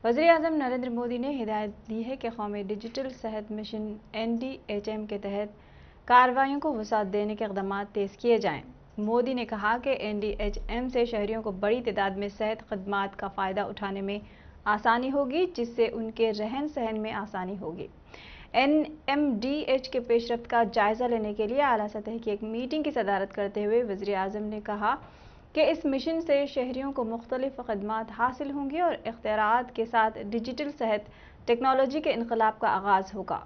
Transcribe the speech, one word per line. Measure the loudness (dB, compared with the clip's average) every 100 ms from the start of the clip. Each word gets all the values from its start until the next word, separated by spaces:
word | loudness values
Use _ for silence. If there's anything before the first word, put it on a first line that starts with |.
वज़ीर | 2 6 8
आज़म | 8 6
नरेंद्र | 2 0 0 -2
मोदी | -2 -2 -2
ने | -2
हिदायत | -2 -2 -2 -4 -8 -8
दी | -6
है | -4
कि | -4 -6
कौमी | -6 -6 -6
डिजिटल | -6 -6 -6 -6 -8
सेहत | -6 -6 -6 -6
मिशन | -8 -6 -6 -6 -10 -10
एन | -4 -2 -2
डी | -2 -8 -6
एच | -6 -4
एम | -6
के | -6 -6
तहत | -4 -4 -4 -8 -20 -20 -20 -18 6
कार्रवाइयों | 8 8 4 2 0
को | -2
वसाअत | -2 0 0 0
देने | 0 -2
के | -2
इक़दाम | -4 -4 -2 -4
तेज़ | -4 -2 -4 0
किए | 4 4
जाएं। | 4 -2 -10 -20 -12 -4
मोदी | 2 2 2
ने | -2
कहा | -4 -2 0 0
कि | 0 -2
एन | -2 -2
डी | -2 -2
एच | -2 -4 -4
एम | -4 0
से | 0
शहरियों | 0 0 -2 -2
को | -4
बड़ी | -2 0 2
तादाद | 0 0 -2 -2
में | -6
सेहत | -4 -4 -4
खदमात | -6 -8 -2 -2 -2
का | -6 -8
फ़ायदा | -4 -2 -2
उठाने | -4 -4 -6 -4
में | -4 -6 -8 -20 -20 -6 0
आसानी | 2 4 4 2
होगी, | 0 0 2
जिससे | 0 0 -4 2 2
उनके | 2 -6 0 2
रहन | 2 -2 -2 -4
सहन | -2 -2 -2
में | -4
आसानी | -6 -6 -6 -6
होगी। | -6 -8 -8 -12 -14 -20 -20 -18 -18 -2
एनएमडीएच | 2 6 4 2 -4 -2 2 2 2 0 -2 2 0 2
के | -4
पेशरफ्त | 2 2 2 -4
का | 0 2
जायजा | 4 4 2 2 0
लेने | 0 -2
के | -2 0
लिए | 2
आला | 4 2 0
सतह | -6 -8 -6
की | -4
एक | -4
मीटिंग | -4 -4 -2 -2
की | 0
सदारत | 0 0 0 -2
करते | -2 -2 0
हुए | 2 2
वज़ीर | 2 -2 -2
आज़म | 0 -2 -2
ने | -4 -6
कहा | -4 -2 0 -2 -6 -20 -20 -20 -4
कि | 4
इस | 4 4
मिशन | 0 0 0 -2
से | 2 2 2
शहरियों | -2 -2 -4 -4
को | -4
मुख्तलिफ | -4 -4 -4 -2 -2 -4
खदमात | -6 -4 -2 -4 -6
हासिल | 0 0 0 -4
होंगी | -4 -2 2
और | 2 0 -6
इख्तियारात | -4 0 2 4 4 2
के | -4
साथ | 0 4 2 0
डिजिटल | -4 -4 -4 -6 -6
सेहत | -2 0 0 -2 -20 -20 -10 0
टेक्नोलॉजी | 2 4 4 4 2
के | 0
इनकलाब | 0 0 2 2 4
का | 0
आगाज़ | 2 4 2 2
होगा। | -8 -4 -6